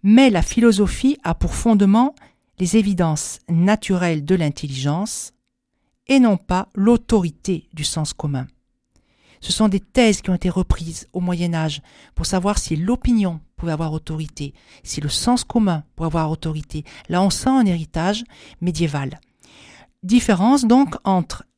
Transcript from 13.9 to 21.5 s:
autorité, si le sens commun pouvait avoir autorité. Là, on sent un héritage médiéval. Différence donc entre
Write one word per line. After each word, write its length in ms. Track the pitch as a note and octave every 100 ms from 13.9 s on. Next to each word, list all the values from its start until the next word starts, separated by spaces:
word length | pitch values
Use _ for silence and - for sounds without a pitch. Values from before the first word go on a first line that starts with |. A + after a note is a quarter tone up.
autorité, 600 | D#3 D#3 D#3 D#3 - C#3+ - _ -
si 200 | - -
le 80 | D3
sens 340 | - A3+ B3
commun 400 | - A#3+ G3+ D#3+ - -
pouvait 100 | D#3+
avoir 240 | D#3+ D#3
autorité. 540 | D#3 D#3+ D#3 D3 D#3 - - -
Là, 120 | F3
on 80 | F#3+
sent 200 | - B3+
un 160 | C4+ G#3
héritage 580 | E3+ D#3 E3+ F3 G#3+ A#3+ - - -
médiéval. 580 | F3 D#3 E3 C#3+ C3+ - _ _ _ - - - _ _
Différence 640 | F3+ A#3+ - F#3 G#3+ C#4
donc 320 | A#3 B3 C4+ -
entre 400 | - F#3 E3 - -